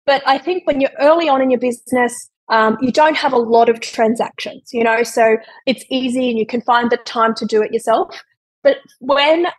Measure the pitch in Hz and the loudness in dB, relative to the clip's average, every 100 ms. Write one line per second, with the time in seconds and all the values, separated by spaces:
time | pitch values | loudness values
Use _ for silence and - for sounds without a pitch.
0 | - 269 277 269 - 370 320 285 269 - | -2 0 2 0 -2 -4 -2 -2 -2 2
1 | 285 330 320 269 262 240 247 240 - 247 | 2 4 2 2 2 0 -2 -6 -4 -2
2 | 240 240 - _ - 226 220 220 262 302 | -2 -4 -18 _ -2 0 2 0 -2 2
3 | 311 302 294 254 226 233 233 226 - - | 2 2 0 0 2 4 4 0 -4 -2
4 | 220 233 - - 214 - - 240 233 226 | -2 0 -6 -8 -14 -14 -10 -2 0 0
5 | 233 247 226 220 - - - 247 - 262 | -2 2 2 2 -4 -8 -4 -4 -4 -4
6 | 254 247 254 226 214 247 - 240 233 240 | -2 -2 -2 -2 -4 -4 -2 0 0 -4
7 | - 240 226 226 214 220 214 226 - 240 | -4 -2 0 -2 -2 -2 -2 -4 -2 -2
8 | 381 - - _ _ _ 277 - _ - | -2 -10 -20 _ _ _ 0 0 _ -12
9 | 254 277 294 330 349 | -2 0 2 2 0